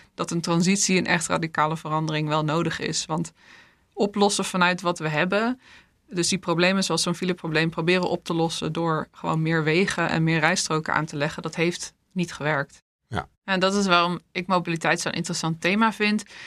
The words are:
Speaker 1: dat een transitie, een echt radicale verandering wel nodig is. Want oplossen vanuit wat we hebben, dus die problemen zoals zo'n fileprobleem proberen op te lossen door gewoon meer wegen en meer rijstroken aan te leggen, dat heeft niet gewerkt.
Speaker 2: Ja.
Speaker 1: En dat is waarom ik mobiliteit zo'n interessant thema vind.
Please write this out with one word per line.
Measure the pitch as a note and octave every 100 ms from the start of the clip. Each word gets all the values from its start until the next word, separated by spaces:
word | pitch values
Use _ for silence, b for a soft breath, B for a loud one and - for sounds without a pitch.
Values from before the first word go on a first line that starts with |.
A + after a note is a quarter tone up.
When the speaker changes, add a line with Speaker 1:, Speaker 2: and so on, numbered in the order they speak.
| B
Speaker 1:
dat | - E3+
een | E3+
transitie, | E3 E3+ E3+ G3+ - F#3
een | -
echt | E3+ -
radicale | F#3 D#3+ D#3+ D3+ D#3+
verandering | D#3 D#3 D#3 D3+ D3+
wel | D#3
nodig | D#3 D#3 E3 D#3
is. | C3+ E3 -
Want | D#3+ E3 _ B B B B B
oplossen | - - G#3+ G3+ G3+
vanuit | F#3+ F#3 F3+ F3+
wat | F3 F3
we | D#3
hebben, | D3+ F3+ G3+ A3+ B3+ B B B B -
dus | G3 E3+
die | F#3
problemen | - E3 F3+ F#3+
zoals | F#3+ E3
zo'n | -
fileprobleem | E3+ F#3 F3+ E3 D#3 E3
proberen | D#3+ E3 F#3 F3+
op | F3
te | -
lossen | E3+ E3 E3 D#3+
door | D#3 E3 D#3 -
gewoon | - E3+ D#3+
meer | D#3+ E3
wegen | D#3 E3 G3 - E3+
en | E3
meer | D#3+ E3
rijstroken | D#3 F#3 - D#3 D#3
aan | -
te | D#3 D3
leggen, | D3 -
dat | E3
heeft | E3 E3 F3 - _ _
niet | F#3 E3+
gewerkt. | - C#3+ D3 C#3 - _ _ -
Speaker 2:
Ja. | A2 - _
Speaker 1:
En | - F#3+
dat | F#3+
is | G3+ G3
waarom | F3 E3+ E3+ _
ik | - F3+
mobiliteit | F#3 F3 E3 D#3+ D#3+
zo'n | -
interessant | - F3 E3+ E3 D#3+
thema | E3+ G3+ A3+
vind. | G#3+ G#3 G#3 - B